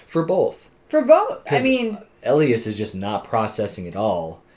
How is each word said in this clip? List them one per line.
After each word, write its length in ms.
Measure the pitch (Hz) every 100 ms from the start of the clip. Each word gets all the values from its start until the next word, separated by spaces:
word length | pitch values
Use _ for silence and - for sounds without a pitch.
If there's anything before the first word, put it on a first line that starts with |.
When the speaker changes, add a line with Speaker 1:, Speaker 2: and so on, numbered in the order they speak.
| -
Speaker 1:
For 160 | 165
both. 460 | 160 185 123 - - _ -
Speaker 2:
For 140 | 302
both. 400 | 254 330 453 - -
I 40 |
Speaker 1:
'Cause 120 | -
Speaker 2:
mean, 340 | 262 254 226 208 - _
Speaker 1:
Elias 440 | - 143 147 113 110
is 100 | 104
just 160 | 107
not 300 | 95 101 104
processing 640 | - 117 107 - 101 - 87
at 80 | 90
all. 460 | 107 87 80 - _